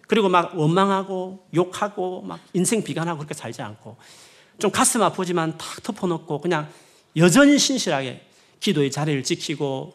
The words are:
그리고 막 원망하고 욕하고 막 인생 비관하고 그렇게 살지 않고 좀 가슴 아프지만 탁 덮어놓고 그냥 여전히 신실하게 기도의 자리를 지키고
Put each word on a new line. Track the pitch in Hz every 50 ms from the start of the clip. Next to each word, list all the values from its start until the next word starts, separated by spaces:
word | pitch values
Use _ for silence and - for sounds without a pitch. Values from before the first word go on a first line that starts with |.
| _ -
그리고 | 220 226 202 190
막 | 180 175 170 - -
원망하고 | - 151 156 170 185 190 196 196 190 190 190 190 185 185 185 190 196 _ - -
욕하고 | 160 180 180 185 - 208 208 202 - 180 185 185 190 196
막 | 185 170 170 - _
인생 | - 175 185 - 240 214 -
비관하고 | - 139 156 165 175 170 143
그렇게 | 151 147 135
살지 | - - 113 120 -
않고 | 131 104 107 - - 113 - - - - - - - - - - - _ _ -
좀 | - 196
가슴 | - - 262 240 - 247
아프지만 | - - - - 185 170 175 175 160 160 156 160
탁 | - - - -
덮어놓고 | - - 208 - - 180 170 160 160 - 156 143
그냥 | - 175 175 151 151 151 - - - _ _ _ _ _ -
여전히 | 151 170 180 160 254 285 285 285 269
신실하게 | - - 269 233 - 185 156 135 135 127 123 - - _ _ _ _ _ _ - -
기도의 | 214 185 151 143 135
자리를 | - 147 147 156 147 135 123
지키고 | - 170 160 - - 156 131 151 139 135 135 143 175